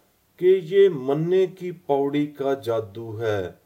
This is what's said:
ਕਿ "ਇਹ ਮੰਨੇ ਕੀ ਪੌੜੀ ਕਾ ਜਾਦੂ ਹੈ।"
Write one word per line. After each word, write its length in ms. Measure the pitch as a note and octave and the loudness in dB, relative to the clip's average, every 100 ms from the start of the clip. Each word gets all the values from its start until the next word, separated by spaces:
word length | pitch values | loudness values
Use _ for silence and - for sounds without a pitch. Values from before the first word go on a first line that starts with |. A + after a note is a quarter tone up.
| _ _ _ - | _ _ _ 0
ਕਿ 240 | F3+ F#3+ | 2 4
"ਇਹ 260 | D#3+ G3 G3 | 2 4 4
ਮੰਨੇ 580 | D3+ B2+ D3+ E3+ F#3 F#3 | 4 -2 -2 0 2 0
ਕੀ 240 | F#3 F3+ | -2 -12
ਪੌੜੀ 560 | E3+ - C#3 C#3 D3 D3 | -8 -2 0 0 -2 -4
ਕਾ 280 | - C3+ C3 | -4 -4 -2
ਜਾਦੂ 640 | A2 A2+ G#2 A2 A2+ G#2+ | -2 -4 -6 -10 -12 -6
ਹੈ।" 420 | A2+ G2+ F2+ - | -4 -2 -4 -10